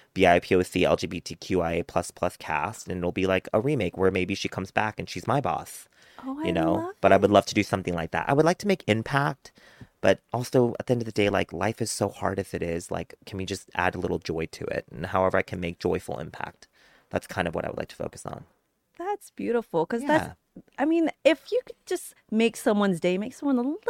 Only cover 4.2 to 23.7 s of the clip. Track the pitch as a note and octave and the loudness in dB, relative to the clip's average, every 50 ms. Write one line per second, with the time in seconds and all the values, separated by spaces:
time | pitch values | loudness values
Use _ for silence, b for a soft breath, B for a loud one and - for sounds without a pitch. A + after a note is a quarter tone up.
4.2 | F#2 F#2 G2 - - - - - F#2 - - G#2 G#2+ G#2+ - - F2+ - - F#2 | 0 -2 -2 -4 -4 -6 -6 -6 -6 -4 -2 -2 -2 -2 -4 -8 -10 -10 -10 -6
5.2 | - - B2 C#3+ A#2 F2+ D#2 - - - - - - _ b b b b b b | -2 -2 0 0 0 -2 -2 -4 -6 -10 -16 -18 -20 _ b b b b b b
6.2 | - C4 C4+ D4 D#4+ - F2 E2+ D#2+ E2 F2 C#3 A3 F#4 G#4 - - F#2+ G2 G2 | -10 -10 -8 -4 -2 -2 0 0 2 2 0 0 -2 -6 -2 2 4 6 6 6
7.2 | G2+ G2+ G2+ G2 - - - G#2 G2 - - F#2+ F2+ F2+ F2 E2+ E2 D#2+ - E2 | 6 6 6 6 6 4 2 0 0 0 -2 -4 -2 -2 -4 -4 -4 -4 -4 -4
8.2 | - - C#3 C#3+ D#3 E3 F#3 - - G3+ F#3+ - - - G#2+ A2 A2+ - C#3+ C#3 | 0 0 2 2 4 2 2 0 0 -2 -2 0 0 0 0 0 0 -2 -2 -2
9.2 | C#3+ D#3 C#3 - - - _ b b b b b b b b b - G2 F#2+ - | -2 -2 -4 -8 -12 -20 _ b b b b b b b b b 2 2 2 2
10.2 | _ _ - A#2+ B2 - - C3 B2 A#2+ - - - - B2 A#2+ A#2 A2+ G2 G#2+ | _ _ -6 -6 -2 2 4 4 4 4 2 -2 0 0 0 0 -2 -2 0 2
11.2 | G2+ G2+ G2 F#2+ F2+ - E2+ E2+ F#2+ G#2+ A2+ - A#2 - - - G#2 G2+ - - | 2 2 2 2 0 -2 -2 -2 -2 -2 -2 -2 -4 -4 -2 -2 -2 -2 -2 -2
12.2 | G2 F#2+ G2 G2 F#2+ - - F2 F2 E2+ E2 E2+ - - F#2 F2 E2+ - - - | -2 -2 -2 -2 -4 -6 -4 -4 -4 -2 -4 -4 -6 -6 -6 -6 -8 -8 -14 -20
13.2 | - - - F#2+ F#2+ F#2 G2 - - _ - F2 F2+ F#2 F2+ F2+ F2+ F2+ F2 E2+ | -16 -12 -10 -8 -6 -6 -6 -8 -10 _ -4 -2 -2 0 0 -2 -2 -2 -2 -4
14.2 | - - E2 D#2+ E2 - - - - - - - - - - B1 E2+ F2+ - F#2 | -4 -4 -4 -4 -4 -6 -8 -8 -6 -6 -4 -6 -6 -8 -10 -10 -6 -2 0 0
15.2 | F#2+ F#2+ F2 F#2+ F#2 - - F#2 F2 E2+ F2 - - F2+ E2+ F2+ - - - - | 2 2 2 0 0 -2 -4 -6 -6 -6 -6 -2 -2 -2 -2 -2 -4 -6 -8 -8
16.2 | D#2+ D#2+ - - - - - _ - _ b b b b b b b b - - | -10 -10 -10 -10 -10 -12 -12 _ -20 _ b b b b b b b b -6 -6
17.2 | - - - F#2+ F2+ E2+ E2 E2+ - - - - - - - - - - - - | -6 -4 -4 -2 -2 -2 -2 -4 -4 -4 -6 -6 -8 -8 -8 -8 -10 -10 -10 -10
18.2 | - - - - - _ _ _ _ _ _ _ _ _ _ - E4+ G4 G#4 G4+ | -12 -12 -12 -12 -14 _ _ _ _ _ _ _ _ _ _ -10 -6 -6 -6 -6
19.2 | - - _ - G3 G#3 A#3 A#3+ A3 _ - E3 D#3+ - A#3 A#3 C#4 C#4+ D4+ D#4 | -8 -14 _ -8 -4 -2 -2 -2 -2 _ -2 -2 -2 -2 -2 -4 0 2 2 2
20.2 | - - - _ _ _ - - - _ _ - C4+ D#4+ E4 E4+ E4 D4 - _ | 0 -2 -10 _ _ _ -20 -20 -20 _ _ -2 0 2 2 4 2 0 0 _
21.2 | - C#4+ D#4+ - - - G#4 B4 - - - _ _ - F#4 - - - - _ | 4 4 4 2 0 -4 -4 -4 -4 -4 -14 _ _ -6 -6 -6 -6 -8 -20 _
22.2 | _ - G#3 A3 A3+ A#3 - - - B3+ G#3+ G3+ G3+ G3 F3+ D#3+ - F3+ F3+ F#3+ | _ -4 0 2 2 2 0 0 0 2 2 4 4 2 2 2 0 0 0 0
23.2 | G#3+ C4 - - D4+ C#4+ C4+ B3 B3 C#4 | -4 -6 -8 -4 -2 0 0 0 0 -2